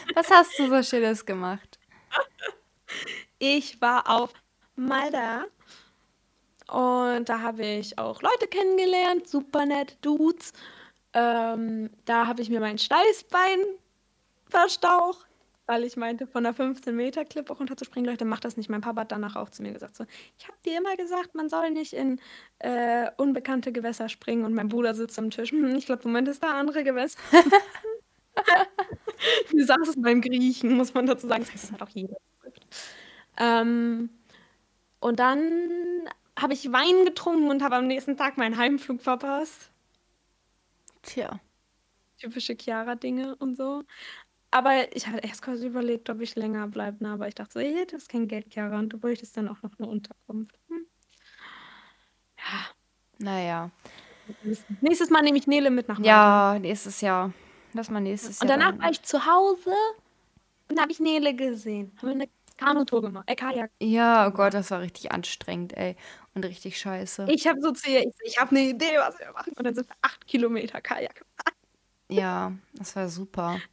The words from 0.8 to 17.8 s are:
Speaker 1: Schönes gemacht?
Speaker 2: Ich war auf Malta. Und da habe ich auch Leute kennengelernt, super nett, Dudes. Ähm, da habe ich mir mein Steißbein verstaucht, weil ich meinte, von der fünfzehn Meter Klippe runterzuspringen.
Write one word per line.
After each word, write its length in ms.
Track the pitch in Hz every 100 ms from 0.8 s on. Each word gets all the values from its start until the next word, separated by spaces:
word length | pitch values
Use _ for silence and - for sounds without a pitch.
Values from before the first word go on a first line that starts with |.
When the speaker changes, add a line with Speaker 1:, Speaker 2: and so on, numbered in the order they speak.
Speaker 1:
Schönes 420 | 247 247 220 214 -
gemacht? 540 | 190 180 196 - _ _ _ - 294 - - - - _ _ - - - - - -
Speaker 2:
Ich 400 | 269 285 - -
war 280 | 240 247 -
auf 240 | 233 247 - _ _ _ -
Malta. 720 | 262 269 294 277 226 233 403 _ _ - _ _ _ _ _ _ _ _ -
Und 600 | - 254 247 247 233 240
da 100 | 226
habe 240 | 233 226 214
ich 320 | 208 208 -
auch 240 | 226 -
Leute 260 | - 494 392
kennengelernt, 800 | 370 381 381 370 359 359 349 -
super 380 | 285 277 294 285
nett, 320 | 285 277 -
Dudes. 520 | 294 302 311 349 - - - - - _ _
Ähm, 760 | 233 240 233 226 226 226 220 220 _ -
da 220 | 233 233
habe 140 | 240
ich 80 | 220
mir 100 | 226
mein 160 | 214 214
Steißbein 840 | - 320 427 415 - 359 370 370 403 381 _ _ _ _ _ _ _
verstaucht, 800 | 349 359 - 349 359 349 359 _ _ _ _ -
weil 180 | 233
ich 140 | 240 247
meinte, 300 | 226 233 262
von 160 | 240
der 100 | 233
fünfzehn 420 | 233 262 262 247 233
Meter 300 | 247 311 294
Klippe 260 | 302 285
runterzuspringen. 560 | 285 262 269